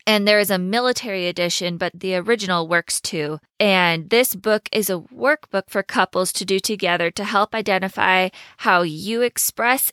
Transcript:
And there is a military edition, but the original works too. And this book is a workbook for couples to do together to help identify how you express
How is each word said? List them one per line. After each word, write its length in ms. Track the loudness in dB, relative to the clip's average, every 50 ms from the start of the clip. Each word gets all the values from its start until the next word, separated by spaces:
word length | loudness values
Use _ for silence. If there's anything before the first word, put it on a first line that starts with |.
| _
And 200 | 0 2 4 4
there 120 | 4 4 4
is 100 | 4 2
a 80 | 0
military 680 | -2 0 0 0 0 0 0 0 -2 -4 -6 -6 -4 -4
edition, 500 | -4 -2 -2 -2 -2 -2 -2 -4 -4 -4
but 140 | -4 -4 -6 -6
the 220 | -6 -6 -4 -2
original 520 | -2 0 0 0 0 0 -2 -2 -2 0
works 320 | 0 0 0 0 -2 -4 -6
too. 400 | -6 -6 -4 -4 -4 -4 -6 -10 _ _ _ 0
And 500 | 2 4 4 4 4 2 2 0 -2 0
this 240 | 2 2 2 2 -2
book 320 | -4 0 0 0 0 0 -2
is 180 | -2 -2 -2 -2
a 100 | -4 -6
workbook 680 | -6 -10 -8 -2 0 0 0 0 -4 -6 -6 -4 -4 -4
for 140 | -4 -6 -6
couples 500 | -2 0 0 0 0 0 -2 -2 -2 -2
to 120 | -4 -2
do 140 | -2 0 0
together 520 | 0 -2 -4 -2 0 0 0 0 0 -2
to 120 | -4 -4 -4
help 300 | -2 0 0 0 0 -2
identify 760 | -2 -2 0 0 0 -2 -4 -2 0 2 2 4 2 2 -2 -4 -10 -20 -20 -16
how 240 | -4 0 2 4 4
you 400 | 2 0 -4 -6 -6 -4 -2 0
express 680 | 0 0 0 -2 -4 -4 -2 -2 0 0 0 0 0 -2